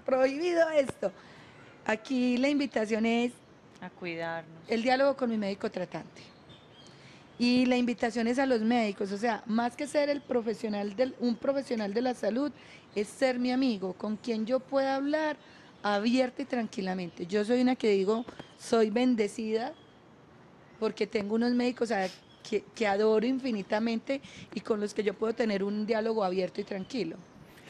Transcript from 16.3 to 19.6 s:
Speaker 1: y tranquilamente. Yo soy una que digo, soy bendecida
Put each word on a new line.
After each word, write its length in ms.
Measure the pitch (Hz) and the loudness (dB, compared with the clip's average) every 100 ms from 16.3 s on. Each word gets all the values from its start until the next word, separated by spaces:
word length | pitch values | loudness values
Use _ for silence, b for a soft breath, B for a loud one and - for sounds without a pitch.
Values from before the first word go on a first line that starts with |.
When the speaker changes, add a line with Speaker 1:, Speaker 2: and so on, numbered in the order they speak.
| - | -2
Speaker 1:
y 20 | |
tranquilamente. 800 | 277 247 220 - 190 185 170 - 170 | -4 -4 -4 -4 -4 -4 -6 -8 -2
Yo 160 | 208 208 | 0 2
soy 160 | 247 | 4
una 140 | 254 254 | 4 4
que 120 | 220 | 4
digo, 340 | 196 190 226 247 B B B | 4 4 0 -2 B B B
soy 320 | - 226 220 | 0 4 4
bendecida 840 | 220 254 226 202 - 220 220 | 4 4 4 0 -2 -4 -2